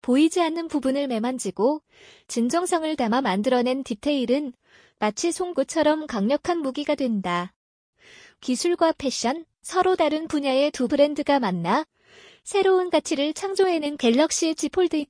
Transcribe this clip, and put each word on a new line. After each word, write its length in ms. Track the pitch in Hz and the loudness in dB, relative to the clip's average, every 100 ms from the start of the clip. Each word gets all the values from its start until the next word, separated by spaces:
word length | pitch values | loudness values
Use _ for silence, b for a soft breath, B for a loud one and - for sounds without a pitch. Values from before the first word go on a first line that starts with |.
보이지 380 | - 254 320 359 | 2 4 4 2
않는 260 | 330 330 330 | 0 -2 -4
부분을 400 | 294 262 277 285 | -2 0 -2 -2
매만지고 720 | 233 233 254 202 - 226 302 _ b b b b | -2 -2 -4 -6 0 0 0 _ b b b b
진정성을 680 | - 240 330 349 349 311 311 | -2 0 0 0 -2 -2 -2
담아 240 | 233 233 | 0 0
만들어낸 640 | 254 190 214 247 247 262 | 0 0 2 2 0 -2
디테일은 720 | 262 214 285 285 240 269 294 - b b b b | -6 -6 -2 -2 0 0 -2 -12 b b b b
마치 320 | 214 208 339 | -4 -2 -4
송곳처럼 760 | 330 359 339 269 320 302 311 302 | -4 -4 -2 -2 0 2 2 -2
강력한 520 | 233 202 285 - 339 | -2 0 0 0 -2
무기가 340 | 269 262 294 294 | -2 -4 -4 -2
된다. 580 | 262 214 190 175 180 _ _ _ _ _ B B B B | 0 -2 -2 -2 -4 _ _ _ _ _ B B B B
기술과 520 | - 247 349 349 330 311 | -4 0 0 2 2 0
패션, 480 | 277 - 233 311 320 _ | -4 -2 -4 -4 -8 _
서로 340 | - 370 370 370 | -6 0 2 2
다른 320 | 302 311 320 | 2 0 -2
분야의 440 | 302 277 262 294 | -2 0 2 0
두 180 | - 247 | 0 -2
브랜드가 500 | 285 285 294 294 285 | 4 4 2 0 2
만나 460 | 226 180 170 240 311 b b b b b | 2 -2 0 0 -2 b b b b b
새로운 460 | - 403 381 370 359 | -4 0 4 4 4
가치를 440 | 330 - 294 285 | 0 0 -2 -2
창조해낸 600 | 311 392 392 381 330 294 294 | -2 -6 2 2 2 -2 0
갤럭시 600 | 247 240 311 - 330 320 | 2 4 2 2 -2 -2
Z 140 | 302 | -4
폴드 360 | - 359 311 294 | 0 0 0 -4